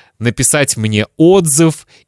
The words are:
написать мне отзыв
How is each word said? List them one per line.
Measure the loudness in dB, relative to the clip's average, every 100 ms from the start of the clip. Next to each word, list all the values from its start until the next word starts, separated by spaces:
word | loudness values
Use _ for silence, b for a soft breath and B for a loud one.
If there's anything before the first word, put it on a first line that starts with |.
| B _
написать | -6 -2 -2 0 -2 -2
мне | -2 -2 -4 0
отзыв | 2 4 2 0 0 0 -14 b